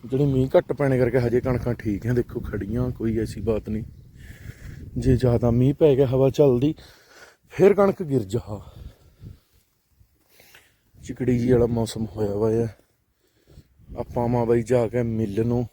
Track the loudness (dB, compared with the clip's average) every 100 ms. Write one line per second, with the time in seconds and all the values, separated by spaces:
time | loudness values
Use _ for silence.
0 | -4 0 2 2 2 2 0 -2 0 2
1 | 2 2 2 0 0 -2 -2 -4 -4 -4
2 | -2 -2 -2 -8 -8 -8 -6 -4 -4 -4
3 | -4 -2 -4 -6 -4 -4 -4 -8 -8 -16
4 | -20 -20 -20 -18 -18 -18 -18 -16 -12 -4
5 | 2 2 4 2 2 2 2 4 4 4
6 | 2 2 2 4 4 4 0 -2 -14 -20
7 | _ -20 -20 _ _ 4 4 6 2 0
8 | -2 -2 -2 -6 -8 -14 -14 -20 -20 _
9 | _ _ -20 -20 _ _ _ _ _ _
10 | _ _ _ _ -20 -20 _ _ _ _
11 | -16 -6 -2 0 2 2 2 0 -4 -6
12 | -8 -4 -4 0 0 0 -2 -8 _ _
13 | _ _ _ _ _ -20 _ _ -18 -12
14 | -8 -2 0 0 2 0 2 0 0 -2
15 | -4 -4 -4 -2 -2 -2 -4